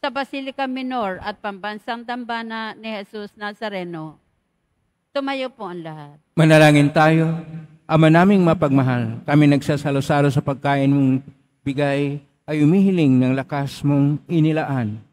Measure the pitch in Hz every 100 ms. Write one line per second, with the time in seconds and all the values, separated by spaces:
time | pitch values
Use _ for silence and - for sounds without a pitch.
0 | 285 254 269 277 269 262 269 254 262 254
1 | 208 185 202 208 214 196 202 208 - 233
2 | 240 247 233 233 226 226 220 202 220 214
3 | 202 220 208 _ 208 208 220 202 175 170
4 | 156 147 _ _ _ _ _ _ _ _
5 | _ 285 277 277 262 247 202 175 160 156
6 | 147 147 _ - 156 156 156 147 143 156
7 | 156 160 160 165 - 160 160 _ _ 156
8 | 160 160 185 202 175 165 156 139 131 123
9 | 117 113 - 147 147 143 - 147 147 139
10 | 135 151 143 135 143 139 143 139 135 143
11 | 135 131 135 - _ _ - 135 143 139
12 | 143 143 _ _ - 156 147 185 196 185
13 | 147 131 127 131 131 143 139 - 143 143
14 | 143 147 _ 170 156 156 151 135 110 107
15 | -